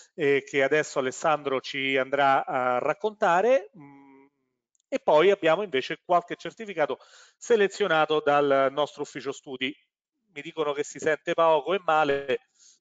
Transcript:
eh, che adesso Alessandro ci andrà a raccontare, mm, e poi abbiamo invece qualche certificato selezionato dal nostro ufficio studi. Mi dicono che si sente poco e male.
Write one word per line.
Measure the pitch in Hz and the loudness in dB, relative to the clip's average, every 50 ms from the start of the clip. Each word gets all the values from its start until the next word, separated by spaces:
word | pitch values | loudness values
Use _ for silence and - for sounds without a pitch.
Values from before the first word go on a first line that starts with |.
| - _ _ | -20 _ _
eh, | 185 156 143 139 135 135 | -2 0 2 2 0 0
che | - - 139 135 | -2 0 0 0
adesso | 135 147 156 143 - - 151 | 2 2 0 0 -2 -4 -4
Alessandro | 127 127 120 - - 160 151 147 143 143 135 127 | -4 -4 -4 -4 -2 0 0 0 -2 -4 -4 -4
ci | - - - 139 135 135 135 | -4 -6 -8 -6 -4 -2 0
andrà | 131 131 135 139 139 139 139 135 147 - | 0 0 0 0 0 2 2 2 2 0
a | 185 156 127 127 127 123 123 | -2 -4 -2 -2 0 -2 0
raccontare, | 123 143 151 - - 214 208 - 220 185 170 180 208 240 262 277 403 427 _ 180 | -2 -2 -4 -4 -4 -6 -4 -2 0 2 2 2 2 2 2 0 0 -4 _ -20
mm, | 143 143 139 139 139 139 135 135 135 139 _ _ _ _ _ _ _ _ _ _ _ _ | -20 -20 -20 -20 -20 -20 -20 -20 -20 _ _ _ _ _ _ _ _ _ _ _ _ _
e | 277 247 | -6 -2
poi | - - 160 151 170 196 | 2 4 4 6 6 4
abbiamo | 196 - 160 160 160 180 214 | 4 4 2 2 2 2 0
invece | 185 131 131 - - 160 - _ | -2 -2 -4 -4 -4 -8 -10 _
qualche | - 175 170 - - 160 | 0 0 0 0 -2 -8
certificato | - - 170 - - 226 202 185 160 147 135 127 - - - - - - _ _ | -12 -10 -12 -14 -12 -12 -8 -4 -2 -2 -2 -2 -6 -12 -16 -20 -20 -20 _ _
selezionato | _ - - 240 208 202 190 - - 202 180 160 156 156 147 156 151 | _ -2 2 2 2 2 2 0 -2 -2 2 2 2 2 2 0 0
dal | 151 143 143 147 147 143 139 135 135 135 139 | 2 2 2 4 4 4 4 4 2 2 0
nostro | 147 143 - - 143 143 | -2 -4 -4 -6 -8 -12
ufficio | - - 143 117 139 135 | -12 -12 -10 -10 -10 -10
studi. | - - 143 131 127 131 131 170 - _ _ _ _ _ _ _ _ _ _ _ | -10 -12 -16 -10 -8 -6 -8 -8 -10 _ _ _ _ _ _ _ _ _ _ _
Mi | 143 139 | -18 -16
dicono | 165 151 160 151 147 139 | -10 -8 -6 -4 -4 -4
che | 143 143 | -4 -6
si | - - 135 | -8 -10 -6
sente | - 156 151 - _ 175 170 | -4 -2 -2 -2 _ -4 0
poco | 170 165 165 160 151 135 160 185 | 2 2 2 2 2 0 -2 -4
e | 202 180 | -4 -2
male. | 160 156 156 156 143 139 139 139 139 123 - - _ _ _ _ _ _ _ | 0 0 2 2 0 0 -2 -2 -4 -4 -4 -6 _ _ _ _ _ _ _